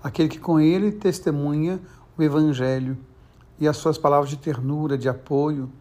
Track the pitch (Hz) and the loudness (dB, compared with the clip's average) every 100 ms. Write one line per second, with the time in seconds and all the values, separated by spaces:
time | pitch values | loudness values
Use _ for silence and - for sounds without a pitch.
0 | - - 156 - - 160 156 185 208 208 | -8 -2 -2 -2 0 4 6 4 0 0
1 | 185 180 - 147 147 151 160 185 - - | -2 0 -2 -2 -2 0 -2 -4 -10 -20
2 | - - 151 147 156 131 131 131 131 135 | -16 -2 0 4 2 2 -2 -2 -4 -8
3 | - - _ _ - - 151 147 160 156 | -12 -20 _ _ -20 -2 -2 0 -2 0
4 | 147 143 139 143 - 127 131 147 151 139 | 2 2 2 -6 -6 -4 -4 -4 -2 -2
5 | 131 127 - 139 147 147 131 - | -2 -4 -2 0 0 -2 -8 -14